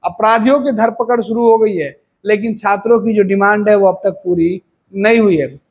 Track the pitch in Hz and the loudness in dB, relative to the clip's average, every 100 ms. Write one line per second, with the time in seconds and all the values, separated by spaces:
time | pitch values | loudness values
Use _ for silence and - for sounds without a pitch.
0 | 180 175 214 226 220 285 269 220 226 226 | -10 -4 0 2 2 0 0 -2 -2 -2
1 | 233 240 220 226 233 226 220 190 143 - | -4 -2 -2 -2 2 2 2 -2 -8 -10
2 | _ _ 202 208 226 220 208 202 226 233 | _ _ -4 -2 -2 -4 -2 -2 0 0
3 | 214 214 190 196 202 214 208 208 196 190 | 0 0 0 2 2 2 2 4 2 2
4 | 196 185 180 175 165 185 _ _ _ 190 | -4 -6 -4 -2 -2 -4 _ _ _ -2
5 | 208 226 214 165 131 139 _ | 2 2 2 0 -2 -8 _